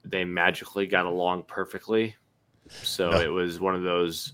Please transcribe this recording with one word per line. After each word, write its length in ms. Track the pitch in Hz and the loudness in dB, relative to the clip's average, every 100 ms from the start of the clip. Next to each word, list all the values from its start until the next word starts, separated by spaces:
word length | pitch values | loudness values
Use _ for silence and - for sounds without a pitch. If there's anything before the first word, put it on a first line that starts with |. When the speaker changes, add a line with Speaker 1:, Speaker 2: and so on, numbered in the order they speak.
Speaker 1:
they 200 | 98 95 | -6 -4
magically 600 | 90 87 90 - - 101 95 | -2 4 2 2 -6 -4 2
got 200 | 98 87 | 2 2
along 380 | 90 90 90 | 0 0 0
perfectly. 720 | 85 - 92 95 - 110 110 - _ _ _ _ - - | -4 -8 -6 -8 -2 0 0 -6 _ _ _ _ -20 -10
So 280 | - - 87 | -8 0 2
Speaker 2:
No. 100 | 87 | 4
Speaker 1:
it 80 | 80 | 2
was 320 | 90 90 85 | 0 -2 0
one 140 | 95 | 0
of 80 | 92 | 0
those, 500 | 90 87 85 82 - | 0 2 0 -2 -10